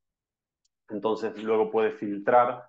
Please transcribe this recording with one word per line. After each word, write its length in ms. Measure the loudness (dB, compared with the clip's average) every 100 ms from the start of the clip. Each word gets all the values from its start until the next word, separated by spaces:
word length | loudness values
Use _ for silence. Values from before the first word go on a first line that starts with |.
| _ _ _ _ _ _ _ _ _
Entonces, 520 | -4 -2 -2 -4 -6
luego 280 | 0 0 2
puedes 240 | 2 0
filtrar, 720 | -2 -6 -4 4 4 4 -2